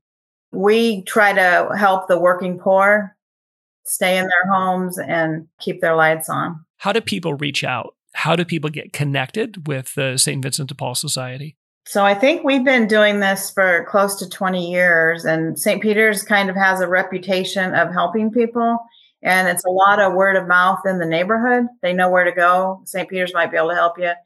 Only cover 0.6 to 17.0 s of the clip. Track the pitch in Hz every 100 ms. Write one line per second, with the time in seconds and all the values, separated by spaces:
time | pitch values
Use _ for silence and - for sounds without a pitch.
0.6 | 196 226 233 196 - 233 202 190 185 170
1.6 | - 202 196 190 - 175 180 180 185 180
2.6 | 196 190 196 208 196 _ _ _ _ _
3.6 | _ _ - - 185 185 185 180 185 190
4.6 | 185 185 185 185 185 170 160 160 - _
5.6 | 190 170 170 160 160 160 165 143 165 156
6.6 | - _ 196 220 220 196 170 143 143 127
7.6 | 139 123 - - _ - 160 170 170 170
8.6 | 151 147 - - 143 139 131 214 220 196
9.6 | 151 131 131 - 135 127 151 139 131 -
10.6 | 131 135 131 123 151 135 127 131 156 -
11.6 | _ _ - 202 202 202 262 330 294 269
12.6 | 262 254 208 214 208 202 196 196 - -
13.6 | 185 170 - 202 202 202 180 - 190 185
14.6 | 175 180 180 165 165 170 165 160 160 151
15.6 | 214 190 214 208 220 202 - 202 196 190
16.6 | 190 185 175 185